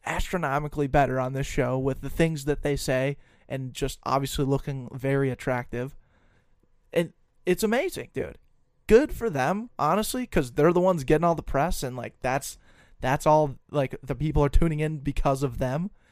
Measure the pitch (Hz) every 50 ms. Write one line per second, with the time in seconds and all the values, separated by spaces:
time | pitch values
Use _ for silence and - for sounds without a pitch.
0 | - - - - - - - 135 160 139 135 147 151 147 - 151 143 135 139 147
1 | 135 127 131 131 127 131 135 135 139 - - - 131 123 127 131 131 135 127 -
2 | 135 139 - - 165 165 160 147 135 147 143 - - 147 143 135 - - 131 127
3 | 131 139 139 - - _ _ _ _ - 127 135 131 127 - - - - - -
4 | - - 131 139 139 135 - - 143 131 139 139 - - 139 135 127 - - 131
5 | 123 135 139 139 139 131 123 - - 139 127 123 123 - - 120 123 139 - -
6 | - _ _ _ _ _ _ _ _ _ _ _ _ _ _ _ _ _ - 170
7 | 170 - _ _ _ _ _ _ - 175 180 - 220 208 226 254 349 370 - -
8 | - - - 131 - - - - _ _ _ _ _ _ _ _ _ - 214 240
9 | 302 240 - - 233 226 160 135 127 143 185 208 233 240 - - 135 151 175 208
10 | 220 - - 254 247 - - 175 147 120 120 151 147 170 170 175 180 185 185 160
11 | 131 127 156 156 170 170 165 156 - - - 135 147 180 180 - - 127 127 127
12 | 117 110 - _ - 127 131 143 - - - - _ - - _ - _ - -
13 | - 127 135 147 - 156 151 156 151 139 131 - _ - - 147 135 127 - -
14 | - 127 135 117 147 156 139 151 143 139 - - 165 165 156 151 156 156 156 147
15 | 131 143 135 - - 147 135 131 143 135 117 - 131 127 131 156 180 214 - _
16 | _ _